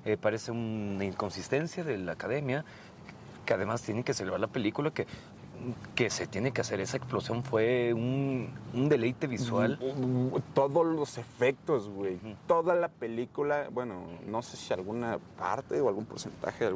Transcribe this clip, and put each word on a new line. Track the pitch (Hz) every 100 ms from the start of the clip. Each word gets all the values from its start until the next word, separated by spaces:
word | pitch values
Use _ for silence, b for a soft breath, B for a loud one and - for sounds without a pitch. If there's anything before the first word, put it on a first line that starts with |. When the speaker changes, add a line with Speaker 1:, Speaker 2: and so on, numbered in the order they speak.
Speaker 1:
eh, | 110 104
parece | 107 110 -
una | 117 113 110 104 98
inconsistencia | 98 90 101 95 87 135 165 -
de | 160 104
la | 90
academia, | 87 92 135 139 135 - B B B - - - -
que | -
además | 95 101 117
tiene | - 107
que | 123
celebrar | 131 92 92
la | 110
película, | 135 107 - 147
que, | - 117 B B - - - 120 117 -
que | - 113
se | - 90
tiene | 98 123
que | 113
hacer. | - 101
Esa | 98 127
explosión | - 104 - 113
fue | 131 110 113 123 120
un, | 117 123 135 139 127 110 - -
un | 120 143
deleite | 143 117 123 151
visual. | 113 120 113 110 143
Speaker 2:
Mm, | 131 139 127 123 127 139
mm, | -
todos | - 139 147 165
los | 165 143 -
efectos, | 117 - 123 135 - 135 101
güey, | 98 98 90
Speaker 1:
Ujú. | 107 101 -
Speaker 2:
toda | 170 165
la | 175 170
película, | - 113 113 120 - 147 147 139
bueno, | 120 123 90 85 85 87
no | 110
sé | 120 -
si | -
alguna | 98 92 117 117 101 - -
parte | 92 110 - -
o | 127
algún | 101 113
porcentaje | - - - - -
de | 113